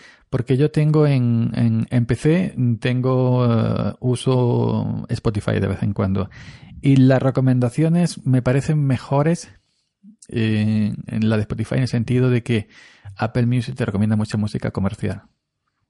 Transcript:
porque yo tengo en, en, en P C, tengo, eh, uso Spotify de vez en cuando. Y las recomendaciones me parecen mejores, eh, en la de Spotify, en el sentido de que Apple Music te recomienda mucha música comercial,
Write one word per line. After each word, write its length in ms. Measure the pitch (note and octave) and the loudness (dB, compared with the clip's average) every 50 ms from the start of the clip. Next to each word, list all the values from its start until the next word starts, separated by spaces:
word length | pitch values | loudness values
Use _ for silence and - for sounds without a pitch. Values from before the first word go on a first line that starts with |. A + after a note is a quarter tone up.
| - - - _ _ - | -20 -20 -20 _ _ -6
porque 260 | - B2 A#2 - C3+ | -4 -4 -2 0 0
yo 140 | B2+ D3+ D3+ | 2 2 0
tengo 360 | - D#3 D3+ D#3 D3+ D#3 D3+ | 2 2 2 2 4 4 4
en, 460 | D3 C#3 C3 B2 A#2+ A#2 A#2 A#2 A#2 A2+ | 4 4 2 2 2 2 2 0 0 0
en, 320 | B2 A#2+ A#2 A2+ A2+ A#2 - | 0 0 2 2 0 -2 0
en 160 | - B2 A#2+ | 0 0 0
P 80 | - A#2+ | 0 -2
C, 420 | - - D3+ D#3+ F#3 F#3 - - B2+ B2+ A#2+ A#2 G#2+ | 0 2 2 2 2 0 -2 -2 -2 0 0 0 0
tengo, 640 | - B2+ B2 B2+ B2 C3 C3 B2+ B2+ B2+ B2 B2 B2 | -2 -2 -2 0 0 0 2 2 2 2 2 2 2
eh, 500 | A#2+ A#2 A2+ A2+ A2+ A2 - A2+ G#2 - - | 2 2 2 2 0 0 0 -2 -4 -4 -4
uso 1040 | - B2+ A#2+ - - C3+ B2+ B2 B2 A#2+ A#2+ A#2+ A#2+ A#2 A2+ A2 G#2 G#2 A2+ G#2+ G#2 - | -2 -2 -2 0 0 0 0 2 2 2 2 0 0 0 0 -2 -2 -4 -6 -8 -6 -6
Spotify 500 | A#2+ - - B2 G#2 G#2 - - A2 G2+ | -8 -4 -4 -2 -4 -2 -2 -2 -2 0
de 80 | G2 G2 | 0 -2
vez 140 | G2 - - | -2 -2 -4
en 100 | G#2+ G2 | -4 -2
cuando. 380 | - G#2 F#2+ F#2+ G2 F#2+ - - - - - - - - - - - | -2 -2 -2 0 -2 -4 -6 -10 -18 -20 -20 -20 -20 -20 -20 -16 -4
Y 160 | - C#3+ C#3 | 2 2 4
las 240 | C3+ B2+ C3 C3+ B2 - | 6 6 6 4 4 2
recomendaciones 1040 | C3+ A#2+ C3+ C3 C3 B2+ B2+ B2 A#2+ - - D#3 E3 E3 F3 F3 D#3+ - - - | 0 0 2 2 2 2 2 0 -2 0 0 0 2 2 2 0 0 -2 -4 -2
me 160 | C3+ C3 B2+ | 0 0 2
parecen 420 | A#2 B2+ B2+ C#3 - - D#3 D3+ C#3+ | 2 2 0 0 0 0 -2 0 0
mejores, 680 | C3+ B2+ - - - C#3+ C#3 D3 D#3+ E3+ - - - - _ _ _ _ _ _ _ _ _ _ G3+ G#3+ _ - - | 0 -2 -2 -2 -2 0 0 2 0 0 -2 -4 -14 -20 _ _ _ _ _ _ _ _ _ _ -20 -20 _ -18 -8
eh, 640 | - A2+ A2 A2 A2 G#2+ G#2+ G#2+ A2 G#2+ G#2+ G#2 - - - | -4 -2 0 0 2 2 2 2 2 0 0 -2 -4 -6 -10
en 220 | - - A2 A2 A2 | -8 -4 -2 0 0
la 80 | A2+ | 0
de 60 | G#2+ G#2 | 0 -2
Spotify, 320 | - - A2+ A2+ - B2+ | -4 -4 -6 -4 -2 -2
en 80 | C3 B2+ | -2 -2
el 60 | A#2 | 0
sentido 420 | - A#2+ A2 - B2 B2 B2+ B2+ | -2 -2 -2 0 0 2 2 2
de 120 | B2 A#2+ - | 2 0 0
que 260 | - A#2 G#2+ G2+ _ - - - - - _ - G#2 - | 0 -2 -2 -2 _ -14 -20 -20 -20 -20 _ -20 -18 -8
Apple 300 | - A#2 A2+ - C3 A#2+ | -6 -4 -2 0 0 0
Music 300 | A#2+ B2 B2 A#2 - B2 | 2 0 0 -2 -4 -4
te 100 | - A#2+ | -4 -4
recomienda 320 | - - G2 G#2+ G#2+ A2 | -2 0 0 0 2 2
mucha 220 | G#2+ G#2+ - - G#2+ | 0 -2 -2 -2 -2
música 320 | G#2 G#2+ - - - A2 | -2 -2 -4 -4 -6 -4
comercial, 540 | - - F#2+ G2 G#2+ - - G2 G2 G2+ - _ _ _ _ _ _ _ _ _ _ _ _ _ | -4 -2 -4 -4 -4 -4 -6 -6 -6 -8 -12 _ _ _ _ _ _ _ _ _ _ _ _ _